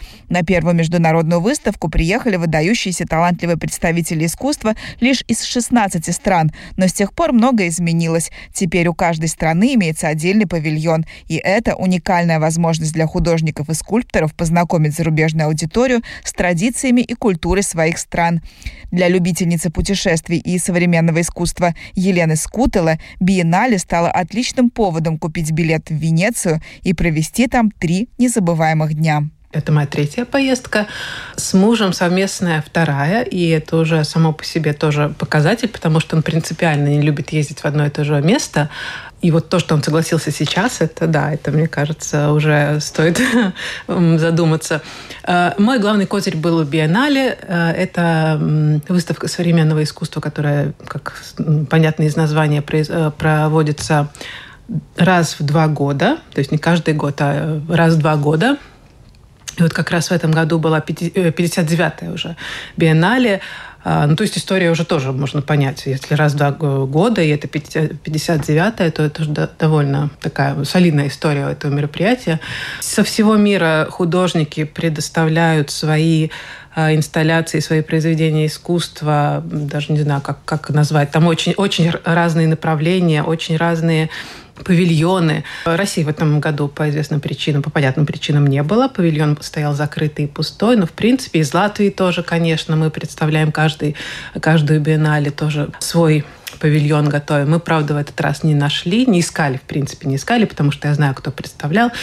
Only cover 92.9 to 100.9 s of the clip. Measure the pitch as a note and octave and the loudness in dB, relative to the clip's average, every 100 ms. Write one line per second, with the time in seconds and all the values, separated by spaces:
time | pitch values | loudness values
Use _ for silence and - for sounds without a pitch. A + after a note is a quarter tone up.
92.9 | - D3 - D#3 D#3 D#3 D3+ D#3 - D3 | -2 -10 -4 0 2 0 2 0 0 -4
93.9 | D3+ - - - - D#3 D#3+ D3 D#3 D3+ | -4 -10 -12 -12 -4 2 4 4 2 2
94.9 | D#3 D#3 D3+ D3 D3 D3+ D3 - - - | 2 2 2 0 -2 -2 -2 -4 -6 -2
95.9 | E3+ E3 D3+ - - - - D3+ D3+ D3 | 2 4 4 0 -10 -18 -2 2 2 2
96.9 | D3+ D3 C#3+ C#3+ D3 C#3 E3 E3 D#3+ D3 | 2 2 0 0 0 2 0 2 0 0
97.9 | D3 D3 - D3+ D3 D#3 D3 C#3+ - F3 | -2 -4 -4 -4 0 2 2 2 -2 0
98.9 | A3 B3+ F3+ E3 - D3 C3 - - C3+ | 0 4 2 2 -2 -2 -2 -4 -4 -4
99.9 | - D3+ C3+ - A#3+ G#3 - D3 D3 D3 | -6 -4 -4 0 0 0 0 -2 0 -2